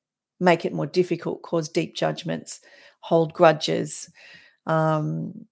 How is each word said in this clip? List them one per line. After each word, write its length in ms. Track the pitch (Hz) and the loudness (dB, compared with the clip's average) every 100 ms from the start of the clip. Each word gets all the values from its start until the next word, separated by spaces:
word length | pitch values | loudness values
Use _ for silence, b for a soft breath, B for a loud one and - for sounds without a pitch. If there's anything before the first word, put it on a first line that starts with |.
| _ _ _ - | _ _ _ 0
make 260 | 180 165 175 | 2 4 0
it 80 | |
more 140 | 165 151 | -4 -2
difficult, 560 | 180 180 165 - - | 0 0 0 -6 -8
cause 260 | - 170 156 | -4 -4 -2
deep 240 | - 160 - | -4 -4 -2
judgments, 640 | 156 151 170 165 - - B B B B | -2 -2 -6 -6 -6 -8 B B B B
hold 320 | - 165 160 | 0 2 2
grudges, 760 | - 170 160 - 165 156 - - B B B B B - | 6 6 6 0 -2 -2 -4 -6 B B B B B -2
um, 800 | 160 156 156 156 160 160 - - | 0 2 0 -2 -4 -8 -12 -20